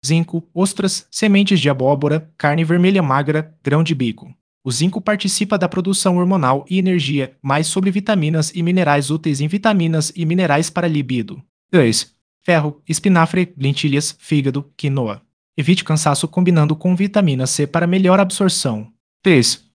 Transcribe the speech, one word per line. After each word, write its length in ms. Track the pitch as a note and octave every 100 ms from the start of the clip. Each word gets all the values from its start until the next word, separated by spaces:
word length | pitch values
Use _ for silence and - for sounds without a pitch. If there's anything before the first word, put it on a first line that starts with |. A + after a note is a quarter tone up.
| C3
Zinco, 420 | E3 E3 E3+ -
ostras, 520 | E3+ F#3+ - G3 - _
sementes 500 | - G#3+ G3 G3+ F#3+
de 80 | C#3
abóbora, 640 | C3+ C3 D3 D3 D#3 D#3 _
carne 260 | D3+ D3+
vermelha 380 | D#3+ F3 F#3 G3
magra, 520 | D3+ C3+ C#3+ D3+ D#3 _
grão 200 | - C#3+
de 120 | D#3+
bico. 380 | D3+ B2 - - - _ _
O 80 | C3
zinco 300 | A#2+ E3+ G#3
participa 560 | F#3+ G#3 G3 - G3+ G3+
da 100 | F3+
produção 480 | F#3 F#3 F#3+ G3 F3+
hormonal 480 | F3+ F#3+ C3 C3+ -
e 80 | F#3
energia, 580 | F#3+ F3+ C3+ C#3+ C3 _
mais 240 | C#3 C#3+ D#3
sobre 240 | - F#3+
vitaminas 600 | F#3+ G3+ G#3 D3+ D#3+ D#3
e 80 | F3+
minerais 480 | E3+ F#3 E3 C#3+ C3+
úteis 320 | D#3+ D#3 C#3
em 60 | D3+
vitaminas 600 | G3 A3 G#3 E3 D#3+ D#3 -
e 80 |
minerais 460 | D#3+ F3 F3 C#3+ E3
para 180 | - F3
libido. 540 | D3+ B2+ B2 G#2 G2+ - _ _
Dois. 480 | F3+ B2 G#2+ - _ _ _
Ferro, 380 | - E3 D3 D3 -
espinafre, 640 | D#3+ G3+ F3+ E3 F#3 F3+ D#3
lentilhas, 600 | C#3 C#3+ D3+ C#3 D3 -
fígado, 540 | - D3+ C3+ C3 C#3+
quinoa. 460 | - D3 C#3 A#2 G#2 _ _ _ -
Evite 260 | D3 F3+
cansaço 420 | - D#3 D#3 C#3+ D#3
combinando 480 | - F3+ E3+ D3+
com 220 | D#3 F#3 F3+
vitamina 500 | G3+ G3+ F#3 C3 C3
C 200 | - D3
para 200 | E3+ E3+
melhor 320 | F#3+ F#3 F#3+
absorção. 720 | F#3+ - F#3+ - C#3 A2 A2 _ _ _
Três. 440 | F#3+ D#3 A#2 - _